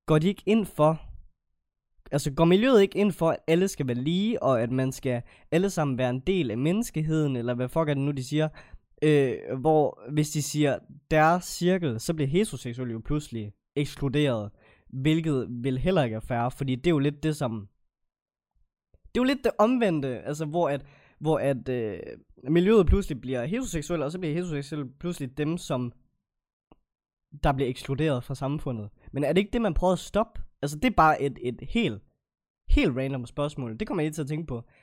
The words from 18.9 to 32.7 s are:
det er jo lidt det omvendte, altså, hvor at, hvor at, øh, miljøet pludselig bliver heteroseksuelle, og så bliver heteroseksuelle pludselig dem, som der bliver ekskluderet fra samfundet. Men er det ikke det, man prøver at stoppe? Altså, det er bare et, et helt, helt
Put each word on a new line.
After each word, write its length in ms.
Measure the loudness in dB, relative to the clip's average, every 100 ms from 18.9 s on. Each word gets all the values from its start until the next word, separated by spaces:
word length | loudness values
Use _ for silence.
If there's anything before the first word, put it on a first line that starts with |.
det 240 | _ -6 0
er 40 |
jo 20 |
lidt 200 | 0 2
det 80 | 0 4
omvendte, 640 | 4 4 2 0 -2 -6
altså, 240 | -6 -6 -4
hvor 240 | 0 0
at, 160 | -2 -6 -20 _ -6
hvor 200 | 0 2
at, 300 | 2 -2 -2
øh, 300 | -4 -4 -6 -12 -16 _ -12
miljøet 440 | 2 4 6 6 6
pludselig 340 | 4 2 -6
bliver 240 | -6 -4 -4
heteroseksuelle, 600 | -4 -4 -6 -4 -4 -4
og 60 |
så 80 | -4
bliver 140 | -4
heteroseksuelle 580 | -4 -4 -6 -6 -8 -8 -8
pludselig 380 | -10 -8 -8 -4
dem, 200 | -4 -4
som 360 | -4 -4 -4 -10 _ _ _ _ _ _ _ _ _ _ _ _ _ -2
der 100 | 0
bliver 160 | 0 -2
ekskluderet 540 | -4 -6 -2 0 -2
fra 120 | -4 -8
samfundet. 540 | -6 -6 -6 -8 -10 _ -12
Men 120 | -4
er 100 | 0
det 80 | 0
ikke 120 | 0
det, 80 | -2
man 120 | 0
prøver 200 | 0 2
at 60 | 0
stoppe? 420 | -2 -2 -2 -6 -12 -8
Altså, 160 | -8 -2
det 80 | 0
er 100 | 4
bare 260 | 4 4
et, 160 | -2 -4
et 200 | -6 -6
helt, 400 | -4 -2 -2 -4 _ _ _ _ _ _
helt 280 | 2